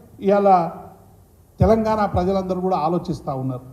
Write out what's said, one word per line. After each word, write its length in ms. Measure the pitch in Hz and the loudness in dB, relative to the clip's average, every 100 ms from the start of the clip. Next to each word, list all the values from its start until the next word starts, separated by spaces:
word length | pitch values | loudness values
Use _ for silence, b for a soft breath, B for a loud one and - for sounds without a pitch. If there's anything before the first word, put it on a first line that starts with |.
| - - | -20 -6
ఇవాళ 500 | 196 202 202 180 165 - - - - _ _ _ _ _ | 0 2 4 4 2 -6 -18 -20 -20 _ _ _ _ _
తెలంగాణ 440 | 185 220 220 220 | 2 4 2 0
ప్రజలందరూ 560 | 196 185 180 190 185 185 | 0 0 0 -2 -2 -4
కూడా 160 | 185 180 | -2 0
ఆలోచిస్తా 580 | 156 175 175 143 - | 0 -2 -4 -8 -6
ఉన్నారు. 260 | 135 131 127 - | -6 -6 -8 -12